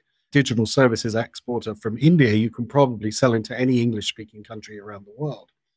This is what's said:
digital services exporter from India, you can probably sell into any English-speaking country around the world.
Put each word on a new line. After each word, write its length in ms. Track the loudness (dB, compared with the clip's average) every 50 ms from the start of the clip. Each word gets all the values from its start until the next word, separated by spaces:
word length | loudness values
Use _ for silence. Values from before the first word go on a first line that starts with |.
| _ _ _ _ _ _
digital 360 | 0 2 2 2 2 0 0
services 480 | 0 2 4 4 4 2 0 -2 -2 -2
exporter 600 | -2 -4 -4 -8 -14 -10 -8 -8 -6 -6 -8 -10
from 200 | -8 -8 -8 -4 0
India, 340 | 4 4 6 6 6 4 4
you 180 | 2 0 0
can 160 | -2 -6 -8
probably 440 | -2 2 2 2 2 2 -2 -6 -6 -2
sell 220 | 0 2 2 2
into 240 | 2 -2 -4 -6 -2
any 220 | 0 0 2 2
English-speaking 640 | 2 0 -2 -4 -6 -8 -10 -10 -12 -20 -20 -20 -20
country 380 | -18 -18 -18 -16 -18 -18 -18
around 260 | -16 -16 -18 -18 -18
the 80 | -18 -14
world. 360 | -10 -8 -8 -8 -10 -14 _ _ _ _ _ _